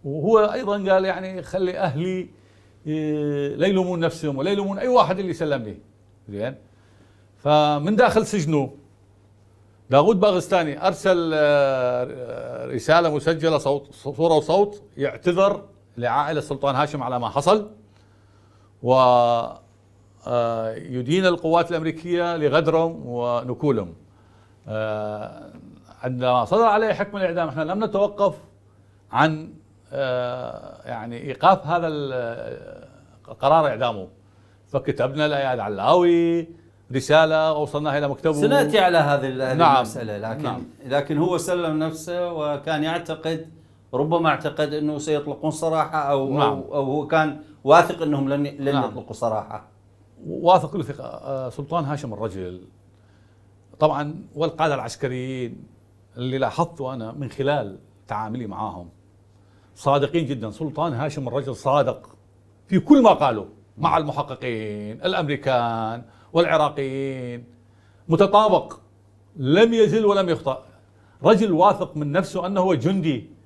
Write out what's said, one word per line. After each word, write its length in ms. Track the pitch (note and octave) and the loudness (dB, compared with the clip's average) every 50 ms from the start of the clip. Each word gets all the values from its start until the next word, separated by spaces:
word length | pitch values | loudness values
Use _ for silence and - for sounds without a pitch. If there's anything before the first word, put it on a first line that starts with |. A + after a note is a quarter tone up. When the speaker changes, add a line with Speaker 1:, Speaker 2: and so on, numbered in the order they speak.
| - | -8
Speaker 1:
وهو 340 | C#3 C#3 D#3 C#3+ G#3 A3+ A3 | -8 -6 -2 2 4 6 6
أيضا 540 | G#3+ G#3 - - - G3 G3+ G#3 F#3+ F#3+ | 6 4 0 -4 -2 -2 -2 -2 2 4
قال 120 | F#3+ F#3+ F#3+ | 4 4 4
يعني 380 | F#3 F3+ F3 F#3+ F#3 F#3+ F#3 | 0 -2 -4 -8 -10 -10 -10
خلي 360 | D3 - - F#3+ F#3+ F3+ F3+ - | -10 -6 -2 -2 -2 -2 0 -2
أهلي، 500 | F#3+ E3+ B2 D3 E3+ F#3 F#3 F#3 F3 - - _ _ _ _ _ _ _ _ _ _ | -2 -2 -2 -2 -4 -2 -4 -4 -6 -10 -14 _ _ _ _ _ _ _ _ _ _
إيه، 680 | D3+ D3+ D#3 D#3 D3+ D3+ D3+ D3 D3 D3 C#3+ C#3+ C#3+ C#3+ | -6 -4 -4 -2 -2 -2 -2 -2 -2 -2 -2 -2 -4 0
لا 100 | C#3 D#3+ | 0 2
يلومون 340 | G3 G3 F#3+ F#3 F3+ F3+ E3+ | 2 2 2 0 0 -2 0
نفسهم 380 | E3 E3 E3 - D#3+ D3 C3+ C3 | -2 -2 -2 -2 -4 -4 -2 -2
ولا 120 | C#3+ F#3+ | -2 0
يلومون 280 | G3+ G3+ G3 G3 G3 G3 | 0 -2 -2 -4 -4 -2
أي 100 | - B3+ | 0 4
واحد 300 | B3 A#3 F#3 C#3+ F#3 F#3 | 4 4 4 4 2 -2
اللي 140 | G3 F3+ | -2 -6
سلمني. 460 | D#3+ - E3 D3+ C#3+ B2+ A2+ G#2+ F#2 - - _ _ _ _ _ _ _ _ - | -4 -4 -2 -2 -2 -4 -4 -10 -14 -16 -18 _ _ _ _ _ _ _ _ -12
زين؟ 260 | G2+ G2+ G#2+ B2+ C3+ - - _ _ _ _ _ _ _ - _ _ _ _ _ _ | -8 -6 -6 -6 -8 -10 -20 _ _ _ _ _ _ _ -20 _ _ _ _ _ _
فمن 600 | _ - D3 D3+ D3+ D3+ D3+ D3 D3 D3 F#3 G#3+ | _ 0 2 4 4 4 2 0 0 0 0 4
داخل 300 | - B3+ A3 - A3 A3 | 4 4 6 4 2 0
سجنه 440 | - G#3 G3+ D3 D#3 D#3 D3 C3+ B2 - - - _ _ _ _ _ _ _ _ _ _ _ _ _ _ _ _ _ _ _ _ - | 0 -2 -2 0 2 2 0 0 -2 -6 -16 -20 _ _ _ _ _ _ _ _ _ _ _ _ _ _ _ _ _ _ _ _ 4
داوود 300 | B2 C#3 D#3 G3+ A#3 F3+ | 4 6 6 6 4 4
باغستاني 680 | G3+ G#3 F#3 F3+ - - F#3+ F3+ E3 D3+ C#3 - - | 4 4 4 2 0 2 0 0 0 0 -4 -2 -2
أرسل، 440 | F#3+ F3 - - F#3+ F#3 F3 E3+ D#3+ D#3 | -2 -2 0 0 2 2 2 0 0 2
آه، 1300 | D#3 D3+ D3 D3 C#3+ C#3 C3+ C3+ C3 B2+ B2 B2+ B2 B2+ B2+ - C3 B2 A#2 A#2+ A#2+ B2 B2 B2 B2+ B2+ | 2 4 4 4 4 4 2 2 0 0 0 0 -2 -4 -6 -8 -12 -12 -12 -10 -10 -10 -10 -10 -10 -8
رسالة 480 | B2+ C3 A#2+ - - D#3 E3+ F3 D#3+ D3 | -6 -6 -4 2 4 4 6 6 4 0
مسجلة 440 | D3 D3 D#3+ E3+ D#3+ D#3 D#3+ D#3 C#3 | 0 0 -2 -2 0 0 0 0 0
صوت، 360 | - C#3 C#3+ C#3 - - - | 0 0 -2 -2 -4 -12 -20
صورة 400 | - - - C3+ B2+ D#3+ E3+ E3+ | -14 -12 -12 -2 0 2 4 4
وصوت 480 | G#3+ G#3+ - D#3+ G3 G#3 G#3 - - - - _ | 4 4 4 2 2 2 2 -2 -14 -20 -18 _
يعتذر 680 | - C#3 C3+ - - - F3+ F3 F#3 F#3+ G3+ G3 - - - - _ _ _ _ | -4 -4 -4 -4 -2 -2 0 4 4 4 2 2 -2 -8 -18 -20 _ _ _ _
لعائلة 420 | A#2+ A#2+ A#2+ A#2 C#3 C#3+ D3+ E3 D3 | -4 -2 0 0 0 0 0 -4 -6
السلطان 360 | D3 - C#3+ C3+ - C#3 C3 | -4 -6 -6 -2 -2 0 2
هاشم 280 | C3 D3+ D3 D3+ C#3+ | 0 0 0 -2 -8
على 160 | B2 B2 B2+ B2 | -6 -4 -4 -4
ما 100 | A#2+ A2 | -4 -2
حصل 420 | - C#3 C#3 F3 G#3 G#3+ G#3 - - - _ _ _ _ _ _ _ _ _ _ _ _ _ _ _ _ _ _ _ _ | -2 0 4 4 2 2 0 -8 -16 -20 _ _ _ _ _ _ _ _ _ _ _ _ _ _ _ _ _ _ _ _
و، 100 | - A#2+ B2+ C3 C3 B2 B2 B2 A#2+ A#2+ A#2+ A#2 A#2 - - - - _ _ _ _ _ _ _ _ _ _ _ - | 2 4 6 6 8 8 6 6 6 4 2 0 -2 -6 -12 -16 -20 _ _ _ _ _ _ _ _ _ _ _ -8
آه، 480 | - B2 A#2+ A#2 A#2 A#2 A2+ A2+ A2+ A2+ | -2 -2 0 0 0 -2 -4 -6 -6 -8
يدين 520 | - - B2 B2 B2+ B2+ C#3 E3 F#3 F#3+ | -10 -12 -10 -8 -8 -2 0 0 2 2
القوات 440 | F3+ F3 - - D#3+ E3 E3+ E3 E3+ | 2 0 0 0 2 2 2 2 2
الأمريكية 680 | F3 D#3+ D#3+ D#3+ D#3 D#3+ E3 F3 F3 F3 F3 F3 E3+ | -2 -2 -2 -4 -6 -6 -4 -2 -2 0 0 -2 -2
لغدرهم 680 | D#3+ D3+ C#3+ C3+ D#3 D3+ D#3+ D#3+ D#3+ E3 E3 E3 D#3 C#3 | 0 0 2 2 4 2 4 2 2 0 0 -4 -8 -10
ونكولهم. 880 | B2 A#2+ A#2+ A#2+ A#2+ A#2+ A#2+ A#2+ B2+ A#2+ - D3+ D3 B2+ A2 F#2+ E2+ E2 - - _ _ _ _ _ _ _ _ _ _ _ _ - | -8 -6 -4 -2 -2 -2 -2 -2 -4 -6 -2 0 0 0 0 -4 -8 -14 -20 -20 _ _ _ _ _ _ _ _ _ _ _ _ -8
آه، 840 | G#2+ A2 A2 G#2+ G#2+ G#2+ G#2+ G#2+ G#2+ G#2 A2 - - E2+ - - - - - - - - _ - - - | -6 -6 -4 -4 -4 -6 -6 -8 -8 -10 -12 -14 -14 -18 -20 -20 -20 -20 -20 -20 -20 -20 _ -20 -20 -10
عندما 420 | - B2+ B2+ B2 B2+ B2+ B2 B2 A#2 | -8 -8 -6 -2 0 2 2 2 2
صدر 200 | - F3+ G#3+ A#3 | 2 2 4 4
عليه 280 | A3+ G3+ G#3+ A3+ A3 | 4 4 2 2 0
حكم 240 | F#3 - G3+ G3+ G#3 | -2 -2 -4 -6 -4
الإعدام 320 | G3+ F#3 F3 E3+ F3 E3 D#3 | -4 -2 -2 0 -2 -4 -4
احنا 140 | B2+ D#3 | -4 -6
لم 220 | D#3 D#3+ F#3+ G#3 A3+ | -6 -4 -4 -4 -4
نتوقف 500 | - - G3 G3+ G3+ G3+ - G3+ F#3+ C#3+ - - - _ _ _ _ _ _ _ _ _ _ _ _ | -2 0 0 0 0 0 0 0 0 0 -4 -18 -20 _ _ _ _ _ _ _ _ _ _ _ _
عن، 400 | - B2 D3 D#3+ D#3 D#3 D#3+ - - - _ _ _ _ _ _ | 0 2 2 2 2 -4 -8 -14 -18 -20 _ _ _ _ _ _
آه، 960 | C#3 C#3 C#3 B2+ B2+ B2 B2 B2 B2 B2+ B2 - - - - - - - - B2 | -6 -4 -4 -2 -2 -2 -4 -4 -6 -8 -8 -10 -10 -12 -14 -16 -18 -16 -12 -12
يعني 280 | A#2+ A2+ G#2+ A#2 A#2+ A#2+ | -10 -10 -10 -12 -12 -10
إيقاف 440 | - C#3+ C3 - D#3 F3+ G3 F#3+ - | -10 -10 -6 4 6 6 6 6 2
هذا 200 | D3 E3+ F3 E3 D#3+ | -2 -2 -2 -2 -2
ال-، 1000 | D#3 D3 C#3+ C3+ C3 B2+ A#2+ A#2 A#2 - - - - - - - - - - - - - - _ - - - - B2+ - | -4 -4 -6 -6 -6 -6 -6 -6 -8 -8 -10 -10 -12 -12 -14 -16 -18 -18 -20 -20 -20 -20 -20 _ -20 -20 -20 -20 -10 -2
قرار 260 | - C#3 D#3 E3 D#3 | 2 4 6 6 4
إعدامه، 420 | C#3+ A#2+ G#2+ B2+ A#2+ A2 G2 F#2 - - _ _ _ _ _ _ _ _ _ _ | 2 0 -2 -2 -4 -4 -6 -12 -14 -18 _ _ _ _ _ _ _ _ _ _
فكتبنا 600 | _ - C#3 - C#3+ C#3 - A#2+ C3+ C3+ D3+ D3+ D3+ | _ -6 -4 -2 -2 -2 0 -2 -2 0 -2 -2 0
لإياد 300 | D3 C#3 C#3 C3 C3 A#2+ | 0 -2 -2 -2 -2 -4
علاوي 1000 | G2+ G#2+ G#2 F#2+ G2+ B2 E3 F3+ F3 F3 E3+ E3+ E3+ E3+ E3+ E3+ E3 E3 - - - - _ _ _ _ | -4 -6 -4 0 4 4 4 6 6 4 4 4 2 2 0 -2 -4 -6 -14 -20 -20 -20 _ _ _ _
رسالة 600 | B2 C3+ B2+ - D3 D#3+ D#3+ D#3 D#3 D#3 D#3 D#3+ | -6 -6 2 4 6 6 6 4 2 2 2 2
وصلناها 460 | D#3 D3+ D3+ D3 - D3 D3+ D3+ C3+ D3 | 0 0 -4 -4 -4 -4 -2 -2 -2 -2
إلى 100 | D3 C#3 | -2 -2
مكتبه. 240 | C#3 - - E3 | -4 -2 0 0
Speaker 2:
سنأتي 460 | D3+ D3 D3 A3+ C#4 C#4+ - D3 F#3 G#3+ | 2 2 2 4 4 2 2 2 2 4
على 200 | F#3 F3+ F3 E3 | 4 6 4 4
هذه 300 | D3+ C#3+ C#3+ C#3 C3 C3+ | 4 4 2 2 0 -4
ال-، 140 | B2+ B2+ | -4 -2
هذه 140 | C3 B2+ C3+ | -2 -2 2
Speaker 1:
نعم. 200 | D#3 E3+ D3+ C#3 | 4 6 6 6
Speaker 2:
المسألة، 420 | B2+ A#2+ G#2+ A2 C3+ A#2 G#2+ G#2 G2+ | 4 2 0 -6 -8 -8 -8 -6 -6
لكن، 240 | G#2+ A2+ A#2 D3+ | -6 -8 -6 -6
Speaker 1:
نعم. 200 | D3+ B2+ G#2 F2+ E2 - - - - | -6 -6 -6 -6 -10 -14 -18 -18 -8
Speaker 2:
لكن 320 | B2+ C3+ C#3+ C#3+ - D#3 D3 | -2 -2 -2 -2 0 0 0
هو 200 | E3 F3+ F3+ D#3 | 0 0 0 -2
سلم 400 | - F#3 F3+ F3 E3+ D#3+ D#3 D#3 | -2 -2 -2 -2 -2 -2 -2 -2
نفسه 540 | D#3 D#3+ D#3 D#3+ D#3+ F3 F3 F3 F3 F3 | -4 -4 -6 -8 -10 -8 -6 -4 -4 -4
وكان 500 | E3+ D#3+ D3+ D3 D3 C#3 - D#3+ D#3+ D3 | -4 -4 -4 -4 -4 -6 -4 -4 -4 -2
يعتقد، 680 | D#3 D#3+ E3+ F3 E3+ - D#3+ D#3+ - D#3+ E3 D#3+ - - - - - _ _ _ _ _ - | -2 -4 -4 -6 -6 -8 -10 -6 -4 -4 -4 -4 -8 -14 -20 -20 -20 _ _ _ _ _ -2
ربما 340 | B2+ C#3+ D#3 E3+ E3+ E3 D#3 | -2 0 0 0 2 2 2
اعتقد 440 | C#3 - - D3 - - D3+ C#3+ D3 | 0 0 -2 -6 -2 -2 -4 -2 -2
أنه 240 | D3+ D3+ D3+ D3+ C#3+ | -2 -2 -2 -4 -4
سيطلقون 520 | - D#3+ D3+ D3 D3 D3 C3+ - - G#3 | -2 -2 -2 -2 -2 -6 -8 -4 -4 -6
سراحة 480 | - - E3+ D#3+ D#3+ D#3 D3+ D3+ D#3+ D#3 | -4 -2 -2 0 0 0 0 0 -2 -2
أو، 340 | C#3+ C#3 C#3+ C#3 C3+ C3+ | 0 0 0 0 0 0
Speaker 1:
نعم. 160 | C3+ D3+ C3+ A2+ | 0 2 2 2
Speaker 2:
أو، 260 | G#2 - - - - | 0 -2 -8 -6 -4
أو 100 | C#3+ C#3 | -4 -2
هو 220 | C3 C#3 D3+ C#3+ | -2 -2 -4 -2
كان 340 | D3 E3 D#3+ D#3 D3+ C#3 - - - - _ - | 2 2 2 2 2 -2 -8 -16 -20 -20 _ 4
واثق 380 | C3+ D3+ F3 E3+ E3+ F3 E3+ | 8 8 8 8 4 -2 -4
أنهم 260 | E3 D3 D3 C#3 C#3 C3+ | -2 -2 0 0 0 -2
لن، 180 | C#3 C#3+ C#3+ | -2 -2 -2
لن 260 | C#3+ C#3+ C#3+ C3+ C#3 C#3 | -4 -6 -4 -4 0 0
Speaker 1:
نعم. 100 | C3+ A#2+ | 0 -2
Speaker 2:
يطلقوا 280 | A2+ G#2 B2 - - | -2 -6 -12 -12 -14
سراحة. 560 | A2 - B2 A2+ A2 G#2+ G2+ - A2+ G#2+ - - _ _ _ _ _ _ _ _ _ - - | -8 -4 -4 -2 -2 -4 -6 -8 -14 -16 -16 -20 _ _ _ _ _ _ _ _ _ -18 -12
Speaker 1:
واثق 500 | D#3+ E3 - E3+ E3+ F#3+ E3+ - D3 D3+ | -10 -8 0 4 4 4 4 4 -2 -6
الثقة. 280 | F3 C3+ C3+ C#3 - C3 | -6 -6 -6 -10 -12 -14
آه، 460 | B2 - - - C3+ C#3 C3 C3 B2 | -14 -14 -14 -10 -8 -8 -8 -8 -10
سلطان 340 | - - C#3 C#3 D#3+ F3 D3 | -10 -12 -10 -4 -4 -4 -4
هاشم 280 | C#3 D3+ C#3+ - B2 | -4 -6 -6 -8 -10
الرجل 480 | G#2+ G2 A2 A2 F#2+ F#2+ F#2 F2+ F2+ F2+ F2+ - _ _ _ _ _ _ _ _ _ _ _ _ _ _ _ _ _ _ _ _ - _ | -10 -8 -8 -8 -8 -8 -10 -10 -12 -14 -18 -20 _ _ _ _ _ _ _ _ _ _ _ _ _ _ _ _ _ _ _ _ -4 _
طبعا 360 | D3+ D#3 C#3+ C#3 D3 D3 D#3+ F#3 - - - | 0 0 0 -2 -4 -6 -8 -12 -16 -16 -6
والقادة 400 | D3 D#3+ D#3+ - - D#3+ D#3 C#3+ | -4 -4 -4 -2 -2 -2 -2 -2
العسكريين 880 | B2+ A2+ A#2 - - D3 B2+ B2+ B2+ B2+ C3 C3 B2+ B2 A2+ - - - - - _ _ _ _ _ _ _ _ | -4 -6 -10 -8 -8 -6 -6 -6 -6 -8 -8 -8 -8 -8 -10 -10 -16 -20 -20 -20 _ _ _ _ _ _ _ _
اللي 220 | B2 B2 C3 C3 C3+ | -8 -6 -4 -2 -2
لاحظته 560 | C3 A2+ - D#3 E3+ E3+ E3+ - C3+ B2+ C3+ | -2 -2 0 -2 -4 -4 -4 -10 -10 -10 -8
أنا 180 | B2 A2 A2 | -10 -10 -12
من 180 | A#2+ D3 C3+ B2 | -10 -10 -12 -10
خلال 480 | - - C3+ C#3+ D3 C#3+ A2+ G2+ F#2+ - - _ _ _ _ - | -6 -4 -2 0 0 -2 -4 -6 -10 -16 -20 _ _ _ _ -10
تعاملي 380 | A2 G#2+ A2 G#2+ A2+ B2+ A#2 | -8 -8 -6 -8 -8 -8 -8
معاهم 420 | G2+ G2 - A2 G2+ E2+ - E2 F2 - _ _ _ _ _ _ _ _ _ _ _ _ _ _ _ _ | -10 -8 -8 -8 -8 -8 -12 -16 -18 -20 _ _ _ _ _ _ _ _ _ _ _ _ _ _ _ _
صادقين 520 | - - C#3 C#3 C#3+ C#3 C#3+ D3+ E3+ D#3 | -6 0 0 2 2 2 0 0 -2 -2
جدا. 240 | B2 C#3+ A#2 G#2+ G#2+ | -2 -6 -6 -8 -10
سلطان 420 | G2+ - D#3+ D3 A#2+ - D#3+ E3+ | -8 -8 -10 -8 -4 -4 -4 -4
هاشم 360 | C3 A#2 D3 D3+ D3 D#3 C3+ A#2+ | -4 -4 -6 -6 -6 -6 -8 -4
الرجل 280 | A#2 C#3+ C3 C3 A#2+ | -4 -4 -4 -4 -10
صادق 600 | - - C3+ C#3 D3 C3+ C3 A2 - - - - _ _ _ _ _ _ _ _ _ _ | -4 0 2 2 4 2 2 -2 -6 -14 -20 -20 _ _ _ _ _ _ _ _ _ _
في 140 | _ F#3+ F#3+ | _ 0 0
كل 220 | - - D4 C#4 | 4 6 6 8
ما 80 | A#3+ G#3+ | 8 6
قاله 360 | F3 - D3+ C3+ A#2 G#2 F#2 - - - _ _ _ - | 6 6 2 0 0 -2 -6 -10 -16 -20 _ _ _ -4
مع 120 | D3+ D#3+ | -2 2
Speaker 2:
نعم. 120 | D3+ E3 | 2 2
Speaker 1:
المحققين 1000 | D3+ D3 C3 C#3+ C#3+ - C3 - B2+ B2+ A#2 A2 A2 G#2+ G#2 G#2 G#2 G#2 A2 C3+ - | 0 0 -4 -6 -6 -8 -10 -8 -6 -6 -6 -4 -6 -8 -8 -8 -10 -12 -12 -6 -4
الأمريكان 1000 | F#3 F#3+ F3+ E3 D3 D3 - - C#3 C3 B2 A#2 A#2 A2+ A2+ A2+ A2 A2+ A#2+ B2 - _ - - _ | -4 -2 -2 -2 -2 -4 -2 -2 0 0 2 0 0 -2 -4 -4 -6 -6 -10 -14 -18 _ -20 -20 _
والعراقيين، 1120 | - E3 E3+ - E3+ D#3 D3+ C#3+ C#3+ C#3+ C#3 C3+ C3 C3+ C#3 C3+ C3+ C3 B2 B2 A#2+ A#2+ A#2+ - - _ _ _ _ _ _ _ _ _ _ - | 0 0 2 4 2 2 2 0 -2 -4 -6 -6 -6 -6 -6 -6 -8 -8 -10 -10 -12 -14 -16 -20 -20 _ _ _ _ _ _ _ _ _ _ -2
متطابق، 720 | D#3+ - G3 - - G#3 G#3+ G#3+ F#3 D3+ - - - - _ _ _ _ _ _ _ _ _ _ _ | 4 4 4 6 6 6 6 6 4 2 2 -2 -16 -20 _ _ _ _ _ _ _ _ _ _ _
لم 380 | D#3+ C3 C3 D#3 G3 A3+ A#3 A3+ | -6 0 2 6 6 6 6 6
يزل 320 | A3+ G#3+ F#3+ D#3 A3+ G#3+ | 4 4 4 4 2 4
ولم 220 | G3+ G3+ G3 F#3+ F3 | 4 4 2 2 0
يخطأ. 360 | D#3 - - C3+ C3 - - - - _ _ _ _ _ _ _ _ _ C3 | -2 -2 -2 -4 -4 -4 -8 -20 -20 _ _ _ _ _ _ _ _ _ 4
رجل 280 | E3+ A3 F3+ A3+ G3+ | 4 6 6 4 2
واثق 440 | F3 D#3 F3+ G#3 G3 G3 F3+ - - | 4 6 6 6 4 2 -4 -6 -4
من 160 | D3+ D3 C#3+ | -6 -4 0
نفسه 340 | D3 F#3 F#3+ - - F#3 E3+ | 0 -2 -2 -2 -6 -6 -6
أنه 140 | F#3 G3+ F3+ | -2 -2 0
هو 140 | F3+ F#3+ F3 | 2 2 0
جندي 560 | C3 A2+ E3+ G3 F#3+ D#3 D#3+ C3+ A2+ - - - _ _ | 2 2 0 0 0 0 -2 -2 -2 -6 -12 -20 _ _